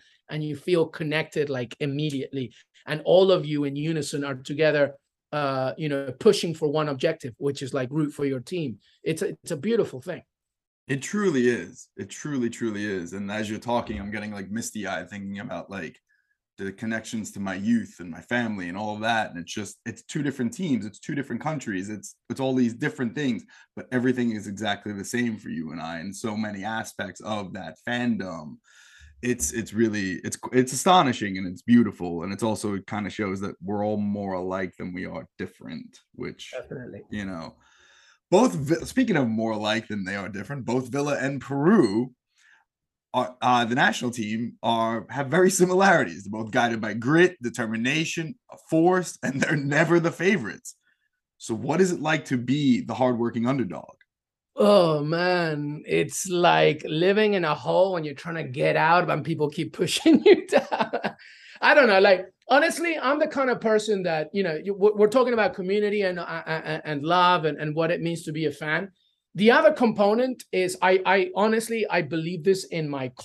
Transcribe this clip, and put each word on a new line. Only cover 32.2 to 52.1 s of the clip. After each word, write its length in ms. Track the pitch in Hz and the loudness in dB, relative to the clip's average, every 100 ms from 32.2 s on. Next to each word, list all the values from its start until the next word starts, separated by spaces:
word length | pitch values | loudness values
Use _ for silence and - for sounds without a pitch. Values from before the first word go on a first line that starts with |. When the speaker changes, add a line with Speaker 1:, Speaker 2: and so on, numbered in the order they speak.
Speaker 2:
And 100 | 95 | -6
it's 100 | 95 | -4
also, 300 | 113 104 107 | -4 -2 -4
it 140 | 98 - | -6 -6
kinda 240 | 104 95 | -8 -6
shows 280 | - 101 95 | -6 -6 -4
that 140 | 98 - | -8 -10
we're 240 | 90 104 104 | -8 -4 -2
all 120 | 104 | -2
more 360 | 104 104 98 | -2 -4 -4
alike 400 | 92 92 95 92 - | -6 -4 -4 -6 -8
than 120 | 92 | -12
we 140 | 90 90 | -10 -10
are 220 | 85 - - | -10 -12 -12
different, 600 | 92 - - 78 - - _ - | -12 -12 -14 -14 -14 -20 _ -14
which, 360 | 127 - - | -14 -14 -14
Speaker 1:
Definitely. 520 | 127 - 135 120 - - | -14 -12 -12 -14 -16 -12
Speaker 2:
you 140 | 104 98 | -10 -8
know, 320 | 85 71 - _ _ _ _ _ _ _ | -10 -12 -18 _ _ _ _ _ _ _
both 220 | 190 247 | 4 4
Vi-, 320 | 170 139 165 - | 2 -2 -2 -2
speaking 320 | 262 226 160 | 0 2 2
of 100 | 120 | 0
more 240 | 110 113 | 0 -2
alike 360 | 104 107 110 - | -2 0 -2 -2
than 180 | 107 92 | -6 -6
they 100 | 101 | -6
are 140 | 90 | -6
different, 360 | 98 - 139 113 | -10 -10 -8 -2
both 260 | 127 127 | -2 -2
Villa 260 | 139 147 95 | -2 -2 -2
and 220 | 135 143 | -4 -6
Peru 720 | - 139 160 220 110 107 135 - _ _ _ _ _ _ _ _ _ | -6 2 6 6 6 2 -2 -8 _ _ _ _ _ _ _ _ _
are, 240 | 127 120 - | -2 -2 -2
uh, 240 | 120 123 113 | 2 4 2
the 80 | |
national 380 | 127 180 - 123 | 2 2 0 -4
team 420 | 113 107 113 117 - | -4 -4 -4 -6 -4
are, 460 | 117 117 113 117 - | -2 0 0 -2 -6
have 200 | 135 131 | -6 0
very 200 | 170 185 | 4 4
similarities. 760 | 185 180 185 196 160 98 82 | 4 4 6 6 6 2 -6
They're 200 | 98 110 | -10 -8
both 80 | 117 | -2
guided 280 | 131 117 113 | 0 0 0
by 140 | 107 | -4
grit, 480 | 110 120 160 175 - | -2 4 6 6 4
determination, 920 | 120 117 110 110 123 156 160 170 160 - _ - - | -6 -4 -4 -2 0 -2 -2 -6 -8 -12 _ -20 -2
force, 480 | 160 170 185 175 - | 4 4 4 0 -6
and 180 | - 135 | -6 -2
they're 140 | 147 147 | 0 0
never 440 | 139 143 160 170 | 2 2 4 4
the 120 | 165 | 2
favorites. 640 | 160 180 185 101 - - - _ _ _ _ _ _ | 0 0 0 -2 -10 -16 -20 _ _ _ _ _ _
So 160 | - 107 | -8 -4
what 260 | 127 165 | 0 2
is 100 | 185 | 2
it 100 | 151 | 2
like 240 | 156 | 0